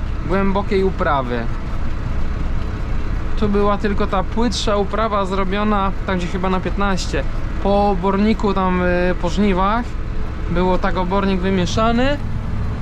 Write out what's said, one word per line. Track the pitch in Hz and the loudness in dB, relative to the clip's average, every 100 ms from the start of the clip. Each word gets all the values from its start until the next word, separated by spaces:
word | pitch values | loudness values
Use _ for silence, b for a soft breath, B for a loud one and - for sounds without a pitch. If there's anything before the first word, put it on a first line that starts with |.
| - - - | -4 -4 -2
głębokiej | 196 196 196 202 196 | 0 2 0 0 0
uprawy. | 190 - 170 143 123 120 113 - - - - - - - - - - - - - - - - - - - | 0 0 0 0 0 -2 -2 -4 -4 -2 -2 -2 -2 0 0 0 -2 -2 -2 -4 -2 -2 -2 -2 -2 0
Tu | 208 | 2
była | 202 202 202 | 2 2 2
tylko | 214 202 202 | 0 0 0
ta | 196 | 0
płytsza | 185 220 240 - - 208 | 0 0 0 0 0 0
uprawa | 202 208 220 202 185 | 0 -2 -2 0 -2
zrobiona, | 196 185 202 208 208 196 - - | 0 0 0 0 0 0 -2 -2
tam | 185 | -2
gdzie | 175 | -2
chyba | 185 190 | -2 0
na | 185 | 0
piętnaście, | 175 - 202 180 - 151 131 - - - | 0 0 0 0 0 -2 0 -2 -2 0
po | 196 202 202 | 2 2 2
oborniku | 185 190 196 214 220 208 | 2 0 2 2 2 2
tam, | 190 185 180 | 2 2 2
y, | 180 175 180 180 | 2 2 2 0
po | 170 | 0
żniwach. | 185 208 180 190 233 240 - - - - - - | 2 2 2 2 0 -2 -4 -2 -2 -2 -2 -2
Było | 165 185 185 | 0 2 2
tak | 196 180 | 2 0
obornik | 175 202 196 185 | 0 0 2 2
wymieszany | 185 190 175 226 220 233 262 294 - - - - - - | 2 2 2 2 2 4 2 0 -2 -2 -2 -2 -2 -2